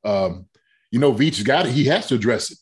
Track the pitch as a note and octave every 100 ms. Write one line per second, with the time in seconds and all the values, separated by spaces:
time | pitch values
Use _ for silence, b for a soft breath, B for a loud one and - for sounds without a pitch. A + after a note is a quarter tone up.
0 | G#2 G2 F#2 F2+ - _ _ _ - A#2+
1 | C#3+ A2+ D#3 - G2+ D3+ B2 C3+ C3+ D#3+
2 | - A#2+ G#2+ G#2+ - -